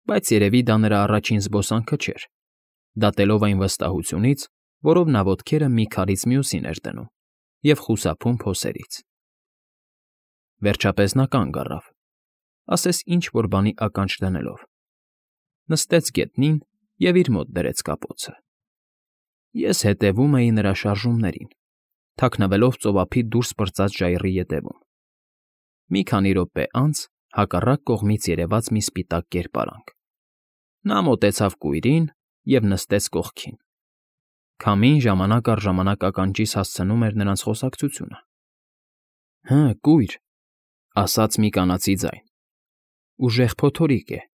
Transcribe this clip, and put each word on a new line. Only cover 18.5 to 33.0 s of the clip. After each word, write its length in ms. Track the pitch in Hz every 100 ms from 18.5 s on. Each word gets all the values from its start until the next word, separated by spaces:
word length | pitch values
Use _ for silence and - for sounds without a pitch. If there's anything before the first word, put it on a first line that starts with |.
| _ _ _ _ _ _ _ _ _ _
Ես 240 | 233 - 190
հետևում 540 | 107 104 104 95 143
էի 160 | 139 120
նրա 240 | 110 98
շարժումներին, 760 | 95 107 101 117 117 104 73 - _ _ _ _ _ _ -
թաքնվելով 560 | 127 - 98 98 123 123
ծովափի 460 | 107 98 - 127
դուրս 260 | 117 117 117
պրծած 380 | - 98 - 98
ժայռի 400 | - 90 87 95
ետևում։ 440 | 92 90 78 - - _ _ _ _ _ _ _ _ _ _ _
Մի 120 | 95
քանի 300 | 95 107 98
րոպե 340 | 95 87 - -
անց 360 | - 143 147 - _ _
հակառակ 520 | - 101 90 123 139
կողմից 440 | - 110 107 107 -
երևաց 400 | 82 82 107 -
մի 140 | 107
սպիտակ 440 | 104 - 90 85 -
կերպարանք։ 640 | 87 85 - 55 110 - _ _ _ _ _ _ _ _ _
Նա 140 | 202 208
մոտեցավ 560 | 175 120 104 104 101 -
կույրին 520 | 78 73 107 160 160 _ _ _ -
և 200 | 131 107
նստեց 400 | 95 - 101